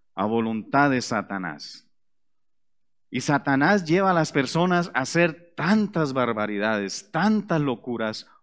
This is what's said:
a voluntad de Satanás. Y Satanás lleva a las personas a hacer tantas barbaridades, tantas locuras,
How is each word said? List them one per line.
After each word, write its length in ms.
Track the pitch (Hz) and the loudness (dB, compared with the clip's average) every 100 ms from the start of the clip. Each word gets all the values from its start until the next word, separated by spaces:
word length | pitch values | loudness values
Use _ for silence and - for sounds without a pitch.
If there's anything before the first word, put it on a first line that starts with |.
| _ - | _ -4
a 100 | 104 | -2
voluntad 640 | 117 113 110 - 139 143 | 0 -2 -4 0 4 4
de 120 | 127 | 2
Satanás. 840 | - 110 92 98 87 76 - - _ _ _ _ _ _ _ _ _ _ _ _ _ | -2 -4 -4 -8 -8 -10 -16 -20 _ _ _ _ _ _ _ _ _ _ _ _ _
Y 100 | 123 | -6
Satanás 640 | - 143 143 135 156 208 156 | 0 0 2 2 4 2 2
lleva 260 | 180 190 | 2 4
a 20 | |
las 180 | 175 156 | 2 2
personas 580 | 143 127 165 180 175 170 | 0 0 0 2 2 0
a 80 | 127 | -2
hacer 520 | 131 170 170 160 - - | 0 2 2 0 -16 -4
tantas 560 | 156 220 202 170 147 | 2 2 2 -2 -2
barbaridades, 1000 | 131 120 110 107 104 107 107 98 - - | 0 0 0 -2 -2 0 0 -4 -8 -8
tantas 500 | 160 208 214 202 165 | -2 0 0 0 0
locuras, 640 | 143 120 127 113 110 110 - _ | 0 -4 -6 -4 -4 -6 -14 _